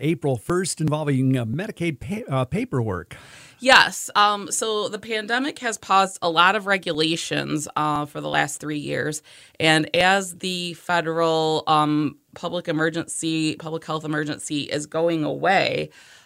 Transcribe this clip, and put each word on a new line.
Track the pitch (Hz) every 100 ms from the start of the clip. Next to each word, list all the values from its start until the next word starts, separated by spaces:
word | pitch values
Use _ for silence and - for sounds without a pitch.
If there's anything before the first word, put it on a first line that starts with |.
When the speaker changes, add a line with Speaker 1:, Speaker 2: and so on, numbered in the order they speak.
Speaker 1:
April | 143 170 143 123
first | - 175 185 -
involving, | 156 151 147 131 131 131
uh, |
Medicaid | 110 139 220 - 170 139
pa-, | - 214 -
uh, | 131
paperwork. | 127 185 254 135 110 87 - - - - - -
Speaker 2:
Yes. | 247 233 - - - -
Um, | 208 208 196
so | - 226 214 196
the | 202
pandemic | 226 220 214 240 277 -
has | 240 220
paused | - 190 190 -
a | 175
lot | 160 180 208
of | 196
regulations, | 196 175 151 160 165 - 147 143 147 147 -
uh, | 151 147
for | 143 151
the | 147
last | 147 147 -
three | 147 147
years. | 143 143 143 151 - - - -
And | 160 156 151
as | 175 180 196 185 170
the | 185 180 175
federal, | 165 - 175 160 160 165 160 160 156 -
um, | 156 151 151 147 - _
public | - 175 175 170
emergency, | 156 165 165 - - 165 160 156 151
public | 160 160
health | 160 156
emergency | 151 151 151 - - 151
is | 127 151 147
going | 160 170 165
away, | 147 139 165 190 131 143 151 - - -